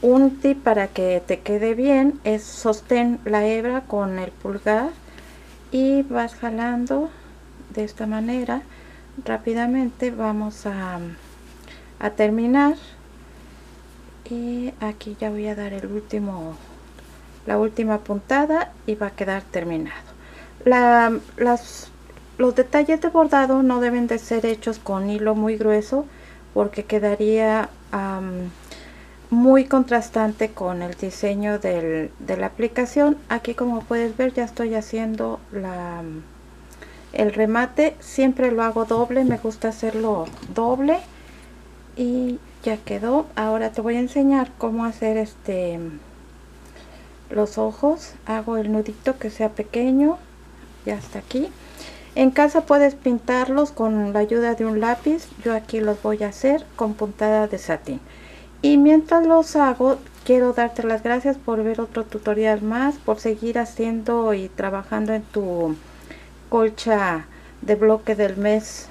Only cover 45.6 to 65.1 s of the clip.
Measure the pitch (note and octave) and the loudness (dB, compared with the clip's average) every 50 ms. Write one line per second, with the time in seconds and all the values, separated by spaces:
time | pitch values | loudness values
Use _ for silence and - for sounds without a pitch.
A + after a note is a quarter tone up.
45.6 | F3+ F3 E3+ E3+ E3+ E3 D#3 D3 - - - - - - - - - - - - | -2 -4 -4 -6 -8 -10 -12 -14 -18 -20 -20 -20 -20 -20 -20 -20 -20 -20 -20 -20
46.6 | - - - - - - - - - - - - - - - G#3+ G#3+ G#3 - A3 | -20 -20 -20 -20 -20 -20 -20 -20 -20 -20 -20 -20 -16 -6 -2 -2 -2 -2 -2 -4
47.6 | A3 A3 G#3+ - - C#4+ D#4+ E4 - - - - - - A3 A3 G#3+ A3+ A3+ A3 | -4 -4 -4 0 0 0 0 0 -6 -18 -20 -18 -8 -6 -6 -6 -4 -4 -4 -4
48.6 | G#3+ G#3 G#3+ G#3+ G#3+ A3 G#3+ - - C4+ C4 C4 - G#3+ G#3+ - A3 G#3+ A3 - | -2 -2 -2 -2 -2 -4 -8 -4 -4 -4 -4 -4 -6 -10 -6 -4 -4 -4 -2 -6
49.6 | G#3+ G#3+ - A#3 A#3+ C4 C4 C4+ C#4+ D4+ E4+ F4+ - - - - - - - - | -10 -6 -4 -2 0 2 4 4 4 2 2 -2 -8 -20 -20 -20 -20 -20 -20 -20
50.6 | - - - - - G#3 G#3 G3+ - - - G3+ G3 - - B3+ D4 F#4+ - - | -20 -20 -20 -12 -8 -8 -8 -8 -10 -12 -14 -14 -14 -6 -4 -4 -4 -4 -8 -18
51.6 | - - - - - - - - - - - - C4 C4 C4 - D4 D4 D4 E4 | -20 -20 -20 -18 -18 -18 -18 -20 -20 -8 0 4 4 4 6 6 4 4 4 2
52.6 | D#4+ - C#4+ C#4+ C#4+ C#4 C#4 C#4 - C4 A#3+ A#3 - - B3 B3+ B3+ B3+ C4 C#4+ | 4 4 4 6 6 4 2 2 -2 0 0 0 0 0 0 0 0 0 2 2
53.6 | D4 C#4+ C#4+ - A3+ A3 G#3+ G#3+ G#3 G3+ G3+ G#3 G#3 G#3+ A3+ A#3 A#3 A#3 A#3 A3+ | 2 0 0 -2 -2 0 0 0 -2 0 0 0 0 2 2 0 0 0 0 0
54.6 | A3 A3 A3 G#3+ G#3+ A#3 A#3+ A#3+ - D4 D#4 E4 - - - - - A#3 A3+ A3 | -2 -2 0 0 0 0 0 0 0 0 0 0 -4 -10 -18 -6 -4 -2 -2 -2
55.6 | A3 - - A3 G#3+ G#3+ G#3 G#3 - G#3+ G#3+ G#3+ G#3 G#3 G3+ - - C4+ C#4+ D#4 | -4 -4 -4 -2 0 0 -2 -2 -2 -2 -2 -2 -2 -6 -6 0 2 2 2 2
56.6 | D4 - - - A#3 G#3+ G#3 G#3+ G#3+ G#3 G#3 - G#3+ G#3+ G#3+ G#3+ G#3+ G#3+ G#3 F#3+ | -2 -6 -6 -4 -4 -4 -2 -4 -4 -6 -2 -2 0 2 4 2 2 0 -2 -8
57.6 | - - E3 D3+ - - C4 - - - - - - - - - - - - - | -4 -6 -6 -6 -4 -8 -10 -10 -10 -16 -20 -20 -20 -20 -20 -20 -20 -20 -14 0
58.6 | - C#4+ D4 C#4+ C#4+ D4 D#4 D#4 D#4 D#4 E4 E4 E4 D#4+ E4 E4 D#4+ D#4+ - D4+ | 2 6 6 8 8 8 8 6 6 6 4 4 6 6 6 6 4 4 2 2
59.6 | C#4+ C4 B3 - B3+ C4 C4+ C4+ - - - - - - B3+ B3+ B3 B3 B3 B3 | 2 2 2 2 2 2 2 0 -4 -18 -20 -16 2 4 4 4 6 2 2 2
60.6 | A#3+ A#3 A#3 - A3+ A3+ A3+ A3 A3 F3+ A#3+ B3+ B3+ C#4 C4+ C#4 - - A3+ A3 | 0 -2 -2 -4 -2 -2 -2 -2 0 -2 -2 0 0 0 -2 -2 -2 -4 -2 0
61.6 | G#3+ A3 A3+ G#3+ A#3 A3 - A#3 A3 G#3+ - G#3+ G#3+ A3 G#3 G#3+ A3 A3 G#3+ G#3+ | 0 -2 -2 -2 -6 -6 -4 -6 -6 -6 -8 -6 -2 -2 0 2 2 2 2 2
62.6 | G#3 G#3+ A3+ A#3+ C4 C#4+ D4 C#4+ - - G#3+ G#3+ - A3+ A3 G#3+ A3+ A#3 A3+ A#3+ | 0 -4 -2 0 0 0 -2 -2 -2 -2 -2 -2 0 -4 -4 -2 -4 -4 -2 -2
63.6 | A#3 A#3 - - A3+ A3+ A3+ A3+ G#3+ A#3 A#3 A#3 A#3 A3 G#3+ G3 F#3+ F#3 - - | -4 -4 -4 -6 -4 -4 -4 -4 -2 -2 0 0 2 0 0 -2 -4 -8 -8 -6
64.6 | G3+ G3 F#3+ G3 G3 - G#3+ G#3+ G#3+ G#3 | -6 -4 -4 -6 -6 -6 -4 -4 -2 -2